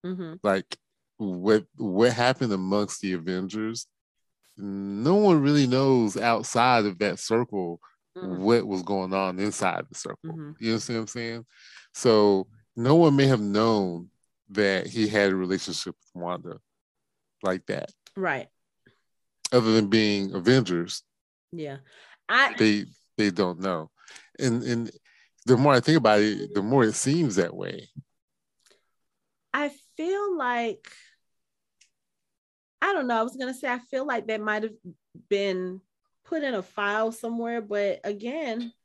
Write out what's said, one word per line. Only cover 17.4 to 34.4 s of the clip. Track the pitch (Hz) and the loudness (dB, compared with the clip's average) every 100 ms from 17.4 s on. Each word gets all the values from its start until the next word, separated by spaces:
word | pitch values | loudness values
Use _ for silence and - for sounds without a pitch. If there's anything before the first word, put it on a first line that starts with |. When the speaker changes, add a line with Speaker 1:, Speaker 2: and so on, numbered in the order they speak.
Speaker 2:
like | 98 92 - | -4 -4 -6
that. | 98 - _ _ - | -8 -8 _ _ -6
Speaker 1:
Right. | 185 135 - _ _ _ _ _ _ _ _ _ - | -4 -4 -8 _ _ _ _ _ _ _ _ _ 0
Speaker 2:
Other | 127 110 | 2 4
than | 110 101 | 4 4
being | 110 107 101 98 | 2 4 0 -2
Avengers. | 95 90 131 101 87 85 - _ _ _ _ _ | -2 2 4 2 -4 -4 -10 _ _ _ _ _
Speaker 1:
Yeah. | 170 151 139 _ _ - _ - | -12 -12 -12 _ _ -20 _ -2
I | 233 - - | 0 0 4
Speaker 2:
They, | 110 104 - - _ - | 2 2 -4 -18 _ -2
they | 104 | 0
don't | 90 92 85 | 2 -2 0
know. | 95 85 78 _ - - _ - | -4 -4 -6 _ -20 -20 _ -4
And, | 131 117 | 0 0
and | 123 117 113 - _ _ _ _ - | 0 -4 -4 -12 _ _ _ _ 4
the | 123 | 6
more | 143 | 6
I | 131 | 6
think | 117 160 | 4 4
about | 110 107 | 6 6
it, | 107 101 101 | 4 0 -4
the | 101 | -4
more | 104 135 | 2 4
it | 110 107 | 4 2
seems | 131 160 151 95 | 0 0 2 0
that | 85 | -2
way. | 92 92 - - - - _ _ _ _ _ _ _ _ _ _ _ _ _ _ | -4 -10 -10 -14 -20 -20 _ _ _ _ _ _ _ _ _ _ _ _ _ _
Speaker 1:
I | 262 294 285 _ - | -4 -4 -6 _ -8
feel | 330 392 415 349 | -4 -2 -4 -4
like, | 254 240 233 - - - - _ _ _ _ _ _ _ _ _ _ _ _ _ _ _ _ _ | -2 -2 -4 -8 -16 -20 -20 _ _ _ _ _ _ _ _ _ _ _ _ _ _ _ _ _
I | 359 | -2
don't | 392 254 | 0 0
know, | 226 | -2
I | |
was | 226 262 | -2 -6
gonna | 254 | -10
say, | 254 269 | -6 -6
I | 247 | -6
feel | _ 254 | _ -8
like | 285 240 214 | -4 -6 -4
that | 220 | -4